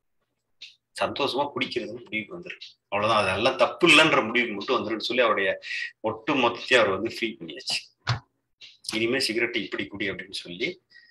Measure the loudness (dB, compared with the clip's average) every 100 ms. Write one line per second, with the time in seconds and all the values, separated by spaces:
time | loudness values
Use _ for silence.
0 | _ _ _ _ _ _ -20 _ _ -4
1 | -4 -2 -2 0 -2 -2 -4 -4 -6 -10
2 | -8 -8 -8 -12 -14 -16 -18 -20 -6 -2
3 | 2 2 2 2 0 4 2 4 8 8
4 | 8 4 2 0 0 -4 -2 -2 0 -4
5 | -2 2 2 4 0 -2 -6 -8 -8 -6
6 | -6 -6 -2 0 0 -2 4 4 6 2
7 | -4 -4 -6 -6 -14 -12 -8 -8 -8 _
8 | -4 -4 _ _ _ _ -20 _ -8 -2
9 | 0 0 0 0 -2 -2 -6 -8 -8 -6
10 | -6 -6 -10 -12 -12 -8 -6 -8 _ -20
11 | _